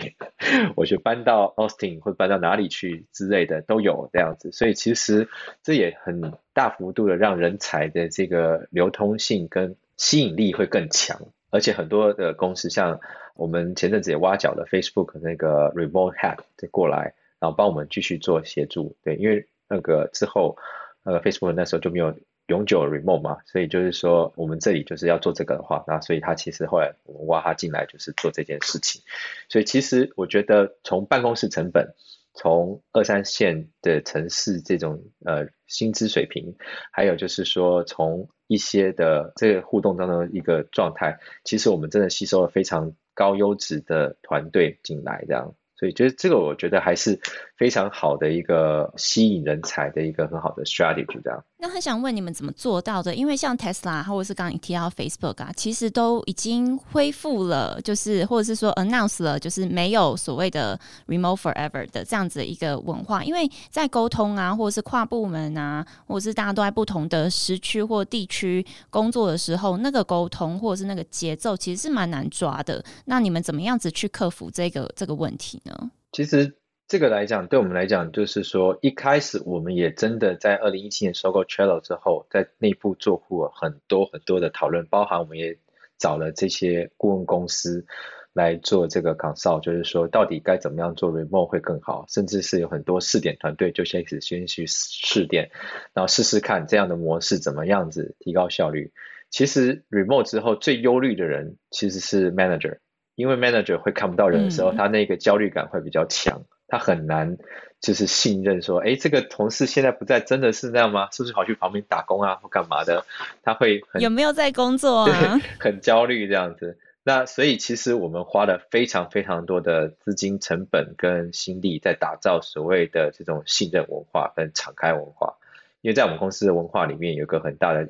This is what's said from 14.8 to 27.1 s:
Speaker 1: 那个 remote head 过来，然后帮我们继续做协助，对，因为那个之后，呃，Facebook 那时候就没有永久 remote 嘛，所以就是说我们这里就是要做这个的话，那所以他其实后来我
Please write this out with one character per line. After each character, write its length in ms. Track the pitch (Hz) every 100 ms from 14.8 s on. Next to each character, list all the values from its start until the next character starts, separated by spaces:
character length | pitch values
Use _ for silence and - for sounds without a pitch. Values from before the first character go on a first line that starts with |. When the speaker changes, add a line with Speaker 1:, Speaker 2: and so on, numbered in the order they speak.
| 90 - 90 78
Speaker 1:
那 160 | 82 82
个 360 | 80 73 73
remote 420 | 85 80 92 92 -
head 220 | 85 80 - - 85
过 180 | - 82
来， 260 | 73 73 - _ -
然 100 | 82
后 60 | 78
帮 100 | 104
我 60 |
们 140 | 78 73
继 120 | -
续 160 | - 82
做 260 | 90 80
协 220 | 78 - 73
助， 300 | 87 76 -
对， 120 | 80 76
因 140 | 104
为 180 | 104 - _ -
那 120 | 98
个 280 | 85 78 73
之 120 | - 104
后， 320 | 104 80 - - - - _ 95
呃， 140 | 87
Facebook 320 | 98 - 92
那 120 | 82 87
时 100 | 82
候 40 |
就 100 | 92
没 100 | 87
有 140 | 80 78 _ _ -
永 180 | 87 104
久 160 | 95
remote 400 | 73 76 87 82
嘛， 160 | 76 73 _
所 160 | 92
以 60 | 85
就 120 | 90
是 140 | 90
说 400 | 85 87 85 82 -
我 100 | 80
们 140 | 80
这 120 | 107
里 120 | 85
就 140 | 71 82
是 100 | 85
要 100 | 82
做 140 | -
这 140 | 82 82
个 100 | -
的 60 |
话， 240 | - 76 -
那 140 | 78
所 120 | -
以 60 | 80
他 160 | 82 82
其 160 | -
实 140 | - 82
后 140 | 87
来 120 | 73 -
我 80 | -